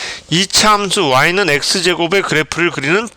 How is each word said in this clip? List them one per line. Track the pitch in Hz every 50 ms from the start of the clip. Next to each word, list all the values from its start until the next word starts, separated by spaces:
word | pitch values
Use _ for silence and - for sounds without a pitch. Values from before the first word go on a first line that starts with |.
| - - - - - -
이 | 147 170 196
차 | 190 - - - 214
함수 | 214 202 202 190 - 208 175
Y는 | 139 131 127 143 165 175 196 202 160
X | 143 143 - - - 190
제곱의 | 165 180 175 156 170 160 180 196
그래프를 | 180 - 160 151 151 - - 156 170 175
그리는 | - 147 135 143 170 208 240 220 -